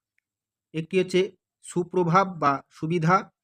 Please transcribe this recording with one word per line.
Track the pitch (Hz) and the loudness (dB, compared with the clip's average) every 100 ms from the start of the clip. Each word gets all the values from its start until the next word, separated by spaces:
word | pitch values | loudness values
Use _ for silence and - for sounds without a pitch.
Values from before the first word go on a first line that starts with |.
| _ _ _ _ _ _ _ | _ _ _ _ _ _ _
একটি | 160 160 185 | -12 -4 -2
হচ্ছে | 180 180 196 - _ _ | 0 0 -2 -6 _ _
সুপ্রভাব | - 175 180 180 170 180 190 175 | -10 -6 -4 -2 2 2 2 0
বা | 147 135 - | -2 -2 -6
সুবিধা | - 160 175 160 190 226 _ | -10 -4 -2 2 2 0 _